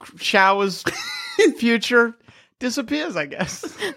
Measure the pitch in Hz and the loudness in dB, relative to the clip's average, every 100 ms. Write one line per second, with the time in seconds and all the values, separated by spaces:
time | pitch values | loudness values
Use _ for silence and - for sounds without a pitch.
0 | - - - 202 190 196 196 170 - - | -20 -8 0 4 4 4 0 -2 -6 -6
1 | - - - - 359 - 233 233 - 240 | -8 -10 -4 2 2 4 2 2 4 4
2 | 233 - - - _ _ 247 285 226 294 | 2 -2 -20 -20 _ _ -6 -4 -4 -4
3 | 339 175 143 - 180 - - - 392 | -4 -6 -6 -6 -8 -8 -12 -8 -10